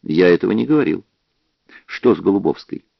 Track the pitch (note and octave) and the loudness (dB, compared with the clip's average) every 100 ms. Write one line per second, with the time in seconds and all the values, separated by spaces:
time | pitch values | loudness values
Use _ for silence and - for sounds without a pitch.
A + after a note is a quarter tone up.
0 | - D#2 F2+ E2+ G2 G#2+ B2 D3+ A#2+ F2+ | -4 2 4 4 0 -2 0 0 0 -4
1 | _ _ _ _ _ _ _ - _ - | _ _ _ _ _ _ _ -20 _ -2
2 | B2+ E2+ F2+ G2 E2 C2+ - - _ | 0 0 0 0 -2 -6 -10 -16 _